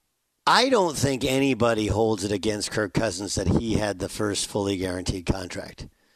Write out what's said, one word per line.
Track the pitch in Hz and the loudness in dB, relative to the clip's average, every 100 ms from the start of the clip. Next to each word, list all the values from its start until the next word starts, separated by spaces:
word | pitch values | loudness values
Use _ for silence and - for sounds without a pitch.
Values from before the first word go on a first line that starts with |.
| _ _ _ _ - | _ _ _ _ 4
I | 185 262 | 4 6
don't | 240 175 120 | 4 2 2
think | 139 131 | 0 2
anybody | 135 135 139 120 117 113 104 | 0 2 2 4 2 2 2
holds | 101 113 107 | 2 2 2
it | 98 | -2
against | 101 107 104 - | -2 -2 -2 -4
Kirk | - 101 | -2 -2
Cousins | - 113 90 101 104 | 0 -2 -2 -4 -2
that | 92 | 0
he | 95 117 98 | 0 2 0
had | 104 92 | 0 -4
the | 95 | -6
first | - 107 95 - | -4 -4 -2 -4
fully | 107 98 98 | -2 -2 -2
guaranteed | 92 90 90 95 85 | -2 -4 -4 -4 -4
contract. | 95 92 98 80 - - _ _ | -4 -6 -10 -12 -14 -18 _ _